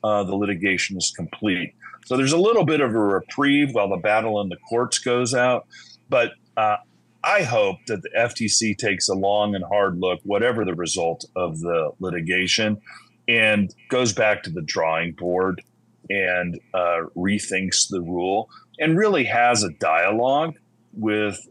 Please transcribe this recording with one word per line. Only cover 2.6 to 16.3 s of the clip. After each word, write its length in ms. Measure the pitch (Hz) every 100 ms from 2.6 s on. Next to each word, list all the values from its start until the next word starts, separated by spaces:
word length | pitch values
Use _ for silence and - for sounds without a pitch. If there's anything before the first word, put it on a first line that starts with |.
bit 160 | 160 151
of 140 | 131
a 40 | 110
reprieve 760 | 101 95 - - 139 143 143
while 160 | 113 101
the 80 | 92
battle 420 | 104 110 113 107
in 80 | 101
the 80 | 87
courts 420 | - 117 123 -
goes 360 | 127 123 123
out. 320 | 127 123 123 - - - - -
But, 240 | 127 113 - _ -
uh, 220 | 107 107 - _ _ -
I 200 | - 202
hope 360 | 139 117 101 92 -
that 140 | 101
the 80 | -
F 200 | 107 117
T 140 | - 110
C 260 | - 113
takes 340 | 101 107 95 -
a 60 |
long 400 | 95 98 104 104
and 100 | 101
hard 340 | 87 101 98 87
look, 220 | 92 87
whatever 420 | 98 101 120 117
the 100 | 95
result 500 | 85 82 92 85 82 -
of 240 | 92 90 80
the 300 | 85 85 76 -
litigation, 840 | 92 87 82 90 92 - 107 104 - - - _ -
and 480 | 117 110 104 95 - -
goes 240 | 127 123
back 300 | 117 107 101
to 60 | -
the 120 | 85
drawing 500 | 78 98 80 80 85
board 480 | 80 90 90 92 90 - _ _ _ -
and, 500 | 98 92